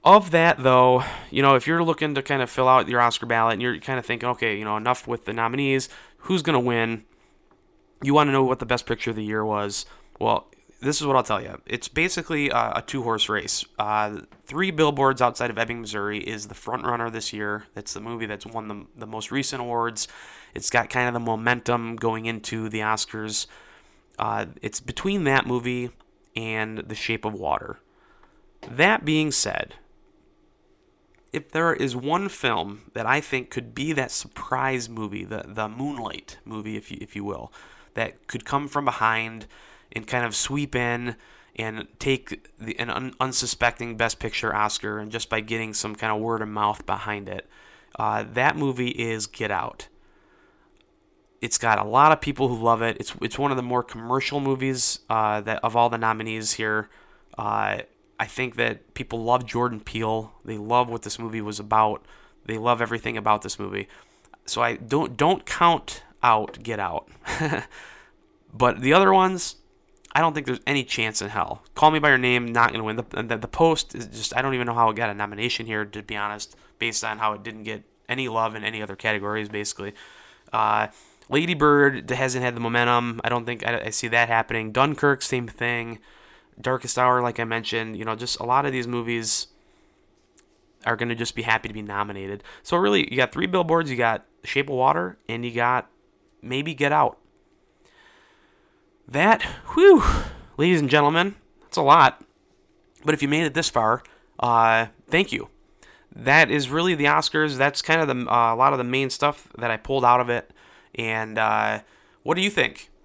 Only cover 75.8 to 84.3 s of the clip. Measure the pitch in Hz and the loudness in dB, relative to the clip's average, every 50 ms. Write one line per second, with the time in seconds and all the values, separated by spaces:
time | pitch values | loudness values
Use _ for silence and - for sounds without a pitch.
75.8 | 107 101 104 107 101 - 110 104 104 104 104 104 - - - _ _ _ _ _ | -4 -6 -8 -14 -12 -8 -6 -6 -6 -6 -6 -8 -12 -14 -16 _ _ _ _ _
76.8 | 113 117 107 - 110 110 107 110 110 107 107 101 101 117 110 110 107 110 110 98 | -4 -2 -2 -2 -4 -4 -4 0 -2 -2 -2 -2 -10 -12 -14 -10 -10 -10 -10 -12
77.8 | 101 _ _ _ _ - 120 131 131 120 110 113 113 113 110 110 104 110 110 110 | -14 _ _ _ _ -6 -4 -4 -4 -2 -2 -2 -2 -2 -4 -6 -6 -6 -6 -6
78.8 | 107 101 98 - - 110 107 101 98 101 107 110 107 104 107 104 107 - - - | -8 -10 -10 -6 -4 -2 -2 -2 -4 -4 -4 -4 -6 -6 -8 -6 -6 -6 -8 -8
79.8 | 98 104 104 - - - - - - - - _ _ - - 113 107 107 107 107 | -10 -12 -12 -14 -20 -20 -20 -20 -20 -20 -20 _ _ -4 -2 0 2 2 2 0
80.8 | 107 107 - - - _ _ _ - - 127 151 170 175 180 143 156 147 147 143 | 0 -2 -6 -20 -20 _ _ _ -8 0 0 0 2 0 0 2 4 6 6 6
81.8 | 143 139 135 - - - 127 127 135 131 123 127 127 123 120 117 117 117 117 120 | 6 4 4 0 -6 -6 -2 -2 0 -2 0 0 -2 -2 -2 -2 -4 0 2 2
82.8 | 120 120 120 120 120 120 113 113 - 113 120 120 117 120 120 113 - 113 117 113 | 4 4 4 2 2 -2 -6 -4 -2 -2 -2 -2 -4 -6 -8 -4 -4 -4 -4 -2
83.8 | - 110 107 - - 117 113 117 120 113 | -4 -4 -4 -4 -2 0 2 2 2 4